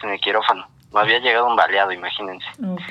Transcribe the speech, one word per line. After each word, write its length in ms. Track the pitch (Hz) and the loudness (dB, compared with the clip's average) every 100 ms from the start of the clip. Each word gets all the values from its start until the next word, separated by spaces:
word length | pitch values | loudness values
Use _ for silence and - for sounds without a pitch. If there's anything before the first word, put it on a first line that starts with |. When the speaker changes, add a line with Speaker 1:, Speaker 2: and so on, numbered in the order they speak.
Speaker 1:
en 80 | 107 | -6
el 100 | 98 | -4
quirófano. 480 | 101 107 110 95 - _ - | 0 0 2 -2 -4 _ -4
Me 100 | 104 | 0
había 180 | 110 117 | 2 2
llegado 260 | 123 117 120 | 2 2 4
un 100 | 110 | 4
baleado, 360 | 90 98 98 | 4 4 0
imagínense. 560 | 90 180 - 202 185 - - 196 | -2 -8 -8 -8 -10 -14 -8 -6
Speaker 2:
Ok. 140 | 180 - | -6 -6